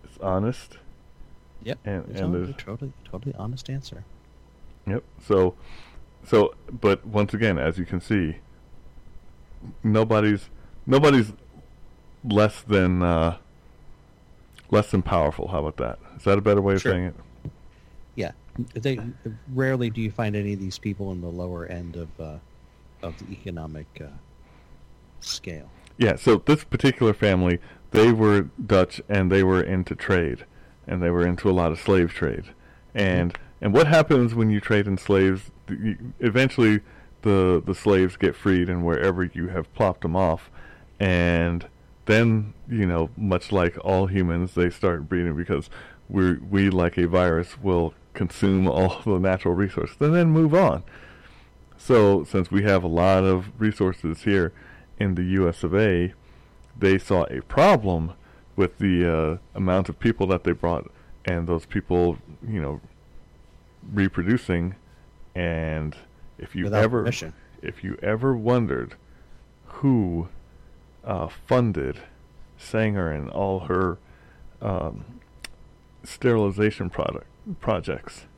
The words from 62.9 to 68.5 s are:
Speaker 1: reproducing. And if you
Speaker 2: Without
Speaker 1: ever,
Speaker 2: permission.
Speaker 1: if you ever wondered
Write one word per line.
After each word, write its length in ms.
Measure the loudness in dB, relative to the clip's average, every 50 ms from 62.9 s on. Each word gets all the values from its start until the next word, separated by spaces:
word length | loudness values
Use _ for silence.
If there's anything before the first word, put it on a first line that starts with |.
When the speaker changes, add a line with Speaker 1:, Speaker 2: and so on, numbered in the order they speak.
| -20 _ _ -20 _ -20 -20 _ _ _ -20 _ _ -20 _ _ _ _ -16 -6
Speaker 1:
reproducing. 840 | 0 0 0 2 0 -2 0 0 0 0 0 -2 -2 -2 -2 -4 -8 -10 _ -20 -20 -20 -20 -20 _ _ -20 -14 _
And 640 | -6 -4 -4 -4 -4 -4 -4 -6 -6 -6 -8 -10 -14 -20 _ _ _ -20 -20 -20 -20
if 160 | -20 -12 -8
you 100 | -6 -6
Speaker 2:
Without 180 | -2 0 0 0
Speaker 1:
ever, 140 | 0 0 -2
Speaker 2:
permission. 320 | -2 -4 -6 -6 -10 -14 -16 -18 -20 _ -20 -14
Speaker 1:
if 200 | -12 -12 -12 -10 -10
you 120 | -10 -10 -6
ever 340 | -4 -4 -2 0 0 -2 -2
wondered 580 | 0 0 0